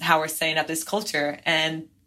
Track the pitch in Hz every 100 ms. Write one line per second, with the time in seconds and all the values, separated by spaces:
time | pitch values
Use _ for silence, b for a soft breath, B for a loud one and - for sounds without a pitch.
0 | 170 160 156 - 160 156 156 160 - 208
1 | 214 151 147 147 170 160 160 160 160 _